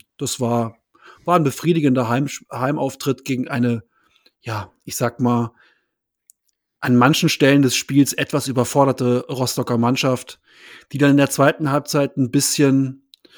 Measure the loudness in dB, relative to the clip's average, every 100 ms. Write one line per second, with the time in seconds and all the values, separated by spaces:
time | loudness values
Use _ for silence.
0 | _ _ -10 -4 -2 0 -2 -8 _ _
1 | -20 -10 0 2 2 0 0 2 2 2
2 | 0 -2 -4 -8 -14 -6 -4 -4 -6 -4
3 | -4 -4 -4 -6 -4 -2 -2 -2 -6 _
4 | _ _ _ _ -10 -10 -10 _ -14 -6
5 | -4 -2 0 0 -2 -8 _ _ _ _
6 | _ _ _ _ _ _ _ _ 0 4
7 | 4 4 0 2 4 4 4 0 0 2
8 | 2 0 -4 -4 -2 -2 0 2 2 2
9 | 0 -2 -2 -4 -4 -4 -2 0 0 0
10 | 0 -2 -6 -20 _ _ -20 -20 _ 0
11 | 2 4 2 2 2 2 -2 -4 -2 -2
12 | -2 -2 -2 0 0 2 2 2 0 -6
13 | _ _ _